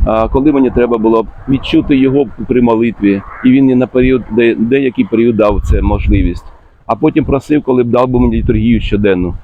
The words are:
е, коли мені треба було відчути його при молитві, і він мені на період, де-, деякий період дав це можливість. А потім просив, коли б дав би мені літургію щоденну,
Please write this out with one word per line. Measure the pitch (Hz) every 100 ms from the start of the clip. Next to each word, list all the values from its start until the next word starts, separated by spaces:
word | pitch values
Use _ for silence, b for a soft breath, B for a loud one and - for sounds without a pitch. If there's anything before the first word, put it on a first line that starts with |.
| 107
е, | 110 113
коли | 131 151
мені | 139 123
треба | 120 120 117
було | 113 113 104 - -
відчути | 135 - 160 160 135
його | 135 139 117 - 107
при | 123
молитві, | 120 110 117 - 101 101 - - 127
і |
він | 131 131
мені | 127
на | 127
період, | 127 131 131 -
де-, | 110 117 104
деякий | 113 139 131 131 101
період | 113 120 110
дав | 104 101
це | - 104
можливість. | 101 104 - 98 87 85 - b b b -
А | 110
потім | 151 160 127
просив, | 135 - 147
коли | - 127
б | 120
дав | 123 127
би | 123
мені | 120 113
літургію | - 110 117 110
щоденну, | - 101 104 90 90 -